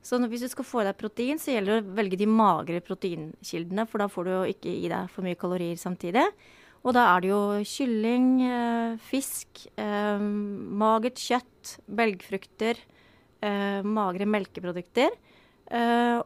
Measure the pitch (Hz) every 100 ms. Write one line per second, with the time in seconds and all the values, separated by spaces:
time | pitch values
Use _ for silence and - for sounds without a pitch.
0 | - 247 240 233 247 - 254 247 202 196
1 | 214 - 247 311 - 233 196 226 202 196
2 | 202 185 208 220 208 160 139 170 - 185
3 | 190 160 156 - - 170 170 190 226 214
4 | 202 190 180 185 185 190 - - 170 175
5 | 185 - 185 175 180 180 170 170 180 180
6 | 175 220 381 - - - - _ 247 247
7 | 233 180 185 202 202 208 208 - 262 220
8 | 220 247 254 254 254 240 233 233 233 226
9 | - 262 - - - - - - 214 208
10 | 208 202 208 208 208 202 - 202 220 220
11 | 240 - - 240 - _ - - - 208
12 | 226 185 - 196 - - 220 233 - _
13 | _ _ _ _ 208 202 202 196 202 220
14 | 196 180 208 214 190 175 180 175 - 233
15 | 311 466 _ _ _ _ - 233 233 233
16 | 240 240